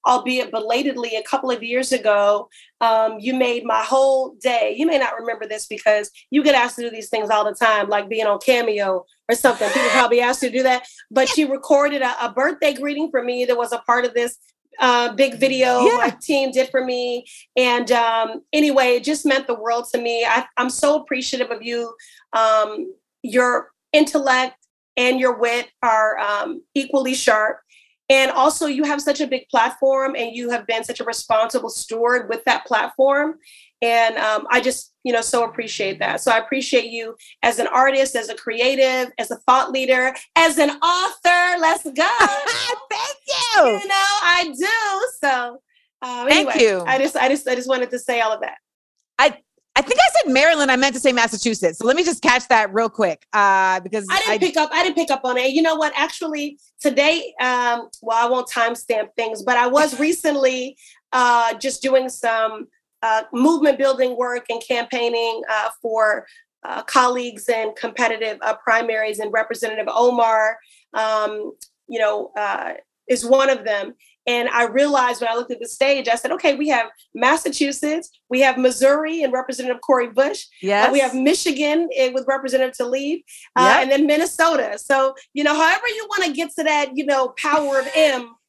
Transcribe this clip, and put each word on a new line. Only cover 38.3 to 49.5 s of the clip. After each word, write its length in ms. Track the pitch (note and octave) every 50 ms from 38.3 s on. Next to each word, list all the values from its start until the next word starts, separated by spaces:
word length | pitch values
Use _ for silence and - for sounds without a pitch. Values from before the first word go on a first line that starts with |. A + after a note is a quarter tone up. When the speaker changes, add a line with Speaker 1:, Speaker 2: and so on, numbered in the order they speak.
| A3
Speaker 1:
creative, 800 | - - A#3+ A3+ A#3 A#3+ B3+ C#4 C4 C4+ C4 B3+ B3+ B3+ B3+ - -
as 120 | A3+ -
a 60 | A#3 - _
thought 240 | - B3+ C4 C4+ C4+
leader, 440 | B3 C4+ C4 B3+ C4 B3+ B3+ C4 C4 - - _ _
as 240 | E4 E4 E4 C#4+ C#4+
an 120 | D4 D4
author. 880 | C#4+ D4 D#4+ E4+ F4+ F4+ F#4 A#4 A#4+ - - F4 F4 F4 F4 F4+ F4+ F4
Let's 240 | D#4+ D#4+ E4 E4+ -
go. 80 | D#4+
Speaker 2:
<laughs> 260 | C4 C4+ E4 G4 A4+ A#4 G#4+ G4+ G4+ C#5+ C#5+ - A#4 A#4+ B4+ A#4+ B4 G#4+ - _
Thank 260 | G#4+ G#4 A#4+ C#5+ C#5 _ _ -
you. 340 | - - B4 A#4+ A4 G#4 D#4+
Speaker 1:
You 220 | B3 A3 G4 G#4
know, 80 | G4+ G4 G4 G4 G4+ G4+ G#4
I 300 | G4 F4 F4 F4+ F4 D#4+ C4 B3
do. 500 | E4+ G4+ A4+ A#4 G#4+ G#4 G4 F#4+ A4+ B4+ - -
So, 400 | - C#4+ C4 B3 A#3+ A#3+ A#3+ C4+ _ _ _ _ _ _ _ _
uh, 240 | - B3+ B3 A#3+ A#3+
Speaker 2:
Thank 220 | C4+ D4 F4 D4+ C4
Speaker 1:
anyway, 140 | A3+ G#3+ A#3
Speaker 2:
you. 180 | A3 G3 F#3 F3 -
Speaker 1:
I 100 | C4 C4
just, 160 | C4+ C4 -
I 120 | - - C4
just, 180 | C#4 C#4+ -
I 80 | C4 B3+
just 140 | B3 B3 B3+
wanted 220 | C4 B3+ B3 B3
to 100 | B3+ B3
say 200 | - - B3 A#3
all 120 | A3+ A3
of 80 | A3 -
that. 160 | - - - - _ _ _ _ _ _ _ _ _ _ _ -
Speaker 2:
I, 200 | C4 D4+ - - _ _